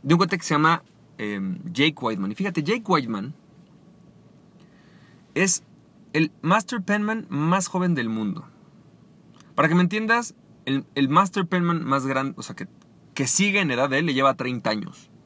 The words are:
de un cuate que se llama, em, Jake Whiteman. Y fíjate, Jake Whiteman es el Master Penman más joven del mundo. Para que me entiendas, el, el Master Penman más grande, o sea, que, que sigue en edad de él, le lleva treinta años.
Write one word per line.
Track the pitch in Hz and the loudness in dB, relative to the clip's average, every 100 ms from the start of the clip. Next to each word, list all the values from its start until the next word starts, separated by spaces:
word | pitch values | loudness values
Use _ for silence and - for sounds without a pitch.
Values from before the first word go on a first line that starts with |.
de | 139 | 4
un | 170 | 4
cuate | 190 190 | 4 0
que | |
se | - | 0
llama, | 147 156 165 - _ _ - | 4 4 2 -2 _ _ -8
em, | 104 101 95 87 - | -6 -4 -4 -6 -8
Jake | 87 151 147 | 0 0 2
Whiteman. | 120 107 98 | -4 -4 -6
Y | 107 | -4
fíjate, | 196 175 | -4 -2
Jake | 147 233 208 | -2 -4 0
Whiteman | 170 123 107 113 - - - - - - - - - - - - - - - - - - - _ | 0 0 -6 -6 -12 -20 -20 -20 -20 -20 -20 -20 -20 -20 -20 -20 -20 -20 -20 -20 -20 -20 -20 _
es | - 185 - - - _ _ - | 0 2 0 -4 -20 _ _ -6
el | 156 160 - | 0 0 0
Master | 156 208 - 240 | 0 0 0 -8
Penman | 180 208 208 226 - | -2 -2 -2 -6 -6
más | 139 156 190 185 | -2 0 0 0
joven | 185 180 160 | -2 0 0
del | 113 | -2
mundo. | 110 107 92 - - - - - - - - - - - - | -2 -4 -6 -12 -20 -20 -20 -20 -20 -20 -20 -20 -20 -12 0
Para | 156 | 4
que | 175 | 4
me | |
entiendas, | 180 208 220 233 233 - _ - - | 2 0 0 0 -2 -12 _ -14 -4
el, | 135 - - | -4 -4 -2
el | 135 | 2
Master | 156 196 202 175 | 4 2 0 -2
Penman | 180 170 170 | 0 0 0
más | 127 139 131 | 0 -2 0
grande, | 135 135 - | -2 -4 -8
o | |
sea, | - - | -14 -12
que, | 95 - - - - | -14 -16 -20 -20 -16
que | - 131 | -4 0
sigue | - 202 196 | 2 2 2
en | 170 | 0
edad | 123 139 | 0 2
de | 135 | 2
él, | 151 | 0
le | |
lleva | 131 135 131 | 2 2 2
treinta | 127 123 113 | -4 -4 -4
años. | 107 95 - - - | -4 -6 -14 -20 -20